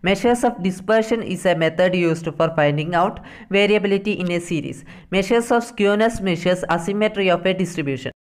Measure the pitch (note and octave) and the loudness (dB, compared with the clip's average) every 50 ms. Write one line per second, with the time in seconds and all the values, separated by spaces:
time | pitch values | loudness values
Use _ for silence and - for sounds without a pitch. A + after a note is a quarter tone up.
0 | - F3+ G3 - - A#3+ A#3+ A#3+ - A#3+ A#3 - F3 F#3+ F#3 - - - A3 A3+ | 0 0 -2 2 2 2 2 2 2 -2 -2 0 -4 -4 -4 -4 -2 0 2 2
1 | A3 A3 A#3 A3+ G3 - F#3 F3 - F#3 F3 E3 E3 D#3+ E3 E3+ F#3 F#3 F3+ F3+ | 2 0 -2 -4 -2 -6 -6 0 0 0 2 2 0 0 2 2 2 2 2 2
2 | F3 E3 D#3+ E3 E3 E3 D#3+ - E3 E3 E3 D#3+ D3 D3 D3 D3+ D#3 E3+ F3 E3+ | 2 2 0 0 -4 -8 -2 -2 -2 0 2 2 2 2 2 0 -2 0 2 2
3 | F3 G#3+ A3+ - - - - - - - F#3+ G3 G#3 G3 G#3 G#3+ F#3+ G3+ G3 G3 | 2 0 -2 -8 -16 -18 -20 -20 -10 -2 2 2 4 4 2 2 2 2 0 0
4 | G3 G#3+ G3+ - F3+ F3 F3 E3+ E3+ - F3+ D3+ C#3+ C3+ - - - - - - | 0 -2 -4 -2 -2 -2 -2 -4 -4 -2 -4 -4 -4 -6 -12 -12 -16 -20 -20 -20
5 | - - F3+ G3 F#3+ F#3+ A#3 A#3 A#3 - B3 A#3 A#3 - - - G3+ G3+ G3+ G#3 | -10 -2 -2 -2 0 2 0 0 2 2 0 0 0 -2 -2 0 2 2 4 4
6 | A3 A3+ A#3 A3 F#3+ F#3+ E3+ E3 - F3+ F3+ F3+ F3+ - E3 E3+ E3+ - G3+ G#3 | 2 0 0 -2 -2 -2 -2 0 0 0 0 0 0 -2 -2 -2 0 -4 0 0
7 | G#3+ G#3+ G#3+ G3+ G3 F#3 E3+ E3+ F3 F#3+ F#3 F3+ F#3 E3+ - D#3+ D3+ C#3 C3+ B2+ | 0 0 0 2 2 2 2 2 2 0 0 0 -2 -2 -2 -4 -4 -4 -4 -4
8 | - C3 - _ | -6 -10 -12 _